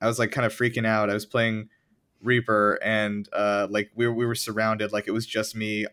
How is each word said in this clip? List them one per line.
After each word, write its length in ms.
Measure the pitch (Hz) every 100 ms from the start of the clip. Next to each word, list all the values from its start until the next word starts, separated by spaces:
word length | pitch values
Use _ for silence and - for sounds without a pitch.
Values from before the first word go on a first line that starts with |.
I 60 | 113
was, 120 | 117
like, 120 | 110
kinda 180 | 135 113
freaking 360 | - 123 120 113
out. 220 | 110 104
I 60 | 107
was 100 | -
playing 420 | 120 113 110 107 _ _ _ _ _
Reaper, 580 | 117 123 120 107 104 -
and, 460 | 110 107 107 104 101
uh, 340 | - 104 101 98
like, 220 | 107 101 113
we, 120 | 120
we 160 | 113 120
were 100 | 117
surrounded. 560 | - 107 110 107 107
Like, 140 | 104 -
it 40 |
was 160 | 110 113
just 280 | 110 107 110
me 300 | 107 107 104